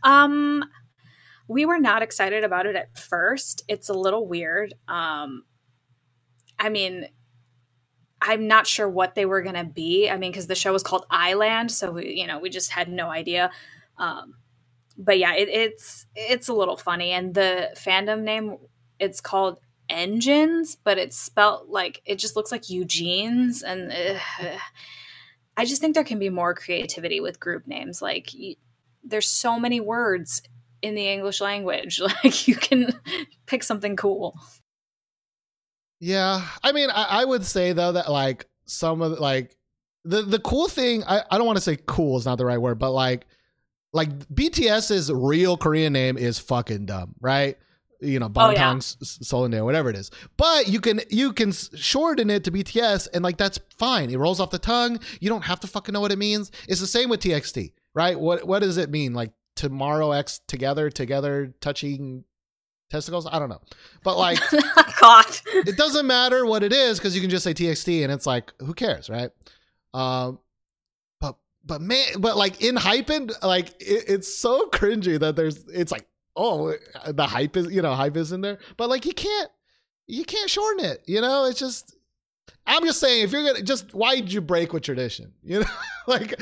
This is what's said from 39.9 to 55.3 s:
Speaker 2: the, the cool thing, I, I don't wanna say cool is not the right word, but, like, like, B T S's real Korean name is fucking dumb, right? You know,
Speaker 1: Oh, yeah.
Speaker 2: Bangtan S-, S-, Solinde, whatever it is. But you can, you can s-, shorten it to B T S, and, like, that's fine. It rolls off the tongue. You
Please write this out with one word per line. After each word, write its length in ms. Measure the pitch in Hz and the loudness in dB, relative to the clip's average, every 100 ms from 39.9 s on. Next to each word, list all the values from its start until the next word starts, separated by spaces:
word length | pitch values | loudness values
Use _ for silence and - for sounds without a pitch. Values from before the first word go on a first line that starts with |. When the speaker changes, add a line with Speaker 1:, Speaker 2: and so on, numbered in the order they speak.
| _ | _
Speaker 2:
the, 180 | 165 208 | -2 -2
the 160 | 202 214 | 0 -2
cool 300 | - 262 349 | 0 0 0
thing, 360 | - 254 233 | 0 0 0
I, 180 | 170 202 - | 0 0 2
I 80 | 196 | 2
don't 80 | 233 | 2
wanna 140 | 202 | 2
say 180 | 175 151 - | 0 -4 -4
cool 320 | 131 151 131 | 0 0 0
is 80 | 123 | 0
not 100 | 123 | 0
the 80 | |
right 160 | 123 120 | 0 2
word, 180 | 123 110 | 0 0
but, 120 | 131 | 0
like, 360 | 131 127 127 - _ _ _ _ _ _ | 0 0 -2 -6 _ _ _ _ _ _
like, 180 | 156 156 139 - | -2 -2 -6 -6
B 160 | 147 311 | 0 0
T 180 | 330 226 | 2 4
S's 440 | 214 214 196 143 | 2 2 0 2
real 440 | 131 135 160 185 175 | 0 2 4 4 2
Korean 360 | 165 156 156 | 2 2 2
name 260 | 139 131 127 | 2 0 0
is 200 | 120 113 | -2 -4
fucking 460 | - 123 117 107 101 | -2 -2 -2 -6 -6
dumb, 280 | 95 90 - | -8 -8 -6
right? 360 | 123 135 139 - _ _ _ _ | 0 0 0 -4 _ _ _ _
You 180 | 147 131 | -4 -2
know, 120 | 113 | -2
Speaker 1:
Oh, 160 | 104 226 | 6 6
yeah. 220 | 202 180 | 6 2
Speaker 2:
Bangtan 40 | 131 | 2
S-, 180 | - - | -4 -10
S-, 180 | 131 - | -14 -12
Solinde, 420 | 117 127 123 110 | -4 0 0 0
whatever 240 | 113 156 131 | 0 2 0
it 80 | 101 | -4
is. 140 | 98 - - - | -10 -16 -10 2
But 320 | 320 311 208 | 4 4 2
you 120 | 208 | 2
can, 200 | 226 214 - | 2 0 0
you 220 | 208 269 | 0 0
can 180 | 214 214 | 2 0
s-, 200 | 180 - 156 | 0 -8 -6
shorten 520 | - 262 330 302 208 | -2 0 2 2 0
it 160 | 208 | 0
to 60 | 196 | -2
B 120 | 185 | -4
T 160 | - 226 | -2 0
S, 260 | 233 196 - | 0 0 -2
and, 160 | 175 | -2
like, 160 | 180 170 | -2 0
that's 200 | 196 - - - | -2 -2 -12 -4
fine. 320 | 233 240 127 | 0 0 0
It 80 | 127 | 0
rolls 220 | 151 180 | 0 0
off 100 | 180 | -2
the 80 | 175 | -2
tongue. 400 | - 240 240 233 - - | 0 2 0 -2 -10 -6
You 100 | 196 | -4